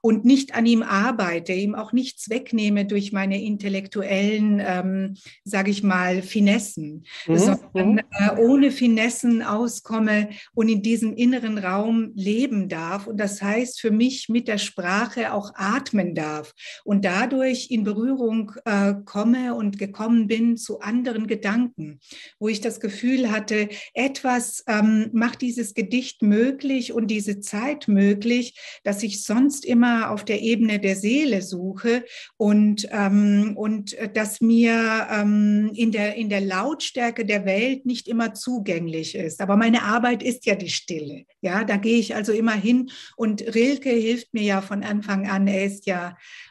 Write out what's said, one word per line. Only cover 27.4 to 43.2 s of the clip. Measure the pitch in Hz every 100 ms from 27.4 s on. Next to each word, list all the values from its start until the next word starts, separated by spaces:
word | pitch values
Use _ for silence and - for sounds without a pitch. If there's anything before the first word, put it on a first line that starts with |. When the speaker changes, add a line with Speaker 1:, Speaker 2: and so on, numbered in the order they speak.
| - 208 247 294 -
Speaker 1:
möglich, | 196 202 202 226 240 240 - - -
dass | 202 202
ich | 226 202
sonst | - 220 285 285 -
immer | 240 240 233 220
auf | 214 -
der | 208
Ebene | 226 233 226 208
der | 202 190
Seele | 208 262 302 196
suche | 185 185 185 190 233 240 240 - - -
und, | 208 208 208 208 -
ähm, | 214 196 202 208 202 214 208
und, | 214 214 208
äh, | - 214
dass | 214 208 -
mir, | 226 233 233 226 226 220 -
ähm, | 214 208 208 208 208 214 208
in | 226
der, | 214 208 208
in | 214
der | 202
Lautstärke | 196 185 233 320 - 262 240 233 208
der | 208 190
Welt | 190 247 269 247
nicht | 240 -
immer | 233 226
zugänglich | 196 - 247 202 170 165 160 160 -
ist. | 165 160
Aber | 196 202
meine | 226 226
Arbeit | 208 226 240 240
ist | 254 240 -
ja | 196
die | 170
Stille. | - - 160 147 135 - _
Ja, | 185 185
da | 214 202
gehe | 220 233
ich | 208 220
also | 214
immer | 220 226
hin | 214 196 247 254 - -
und | -